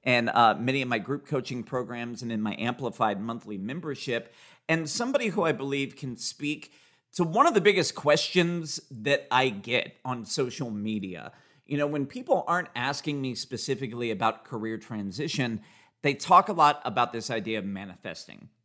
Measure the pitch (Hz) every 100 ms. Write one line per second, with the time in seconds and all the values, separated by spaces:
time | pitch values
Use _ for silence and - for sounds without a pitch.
0 | 135 123 117 117 117 104 120 135 123 117
1 | 98 143 - 143 - 123 113 127 113 120
2 | 120 120 120 113 107 - 117 120 127 -
3 | 113 101 113 117 110 104 101 151 165 135
4 | - 117 117 _ - - - 165 156 -
5 | 240 269 233 185 165 127 139 139 135 -
6 | 139 117 - - 147 151 - _ _ _
7 | _ - 170 202 311 226 180 190 - -
8 | 147 143 - 180 175 175 156 - - 123
9 | 113 139 - 123 131 101 101 120 - -
10 | 131 123 104 - 127 - 123 104 107 107
11 | 95 87 57 - _ _ _ 143 147 151
12 | 139 247 247 190 - 175 175 120 127 143
13 | 160 143 131 120 - 123 - 131 131 120
14 | 120 101 110 110 - 117 110 110 - 110
15 | 98 95 160 - 123 110 - - _ _
16 | 147 139 - 180 190 165 147 147 127 110
17 | 120 117 - 117 104 110 98 98 98 87
18 | 104 80 - 50 - _